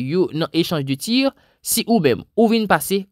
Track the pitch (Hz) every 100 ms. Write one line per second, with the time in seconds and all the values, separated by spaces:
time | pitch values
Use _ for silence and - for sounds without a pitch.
0 | 127 175 156 147 165 160 170 160 139 135
1 | - 247 269 - _ _ - - 220 226
2 | 143 110 - - 226 226 208 165 - 196
3 | 190